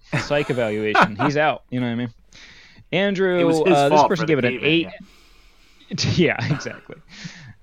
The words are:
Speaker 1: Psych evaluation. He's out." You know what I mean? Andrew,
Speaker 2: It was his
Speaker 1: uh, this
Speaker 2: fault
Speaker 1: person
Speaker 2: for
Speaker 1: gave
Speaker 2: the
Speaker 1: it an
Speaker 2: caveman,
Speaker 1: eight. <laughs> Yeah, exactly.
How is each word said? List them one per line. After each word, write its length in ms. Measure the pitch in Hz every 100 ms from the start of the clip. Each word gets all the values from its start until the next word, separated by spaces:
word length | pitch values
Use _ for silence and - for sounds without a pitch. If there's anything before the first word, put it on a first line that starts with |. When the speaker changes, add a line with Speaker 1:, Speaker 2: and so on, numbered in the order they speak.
| - 139
Speaker 1:
Psych 300 | - 147 147
evaluation. 680 | 127 113 107 107 107 190 104
He's 200 | - 143
out." 280 | 151 120 -
You 100 | 127
know 60 | 123
what 60 |
I 40 | 117
mean? 180 | 120 - _ - - - - - -
Andrew, 460 | 165 202 190 190 180
Speaker 2:
It 40 |
was 140 | 170 160
his 80 | 156
Speaker 1:
uh, 200 | 147 143
this 100 | 151
Speaker 2:
fault 100 | 139
Speaker 1:
person 160 | 180
Speaker 2:
for 40 | 160
Speaker 1:
gave 140 | 147
Speaker 2:
the 60 | 123
Speaker 1:
it 60 |
an 60 | 123
Speaker 2:
caveman, 320 | 135 165 175 - - - - - - _ - _ -
Speaker 1:
eight. 280 | 202 - -
<laughs> 0 |
Yeah, 180 | 156 107 117
exactly. 440 | 143 - - - - - - - - 139 -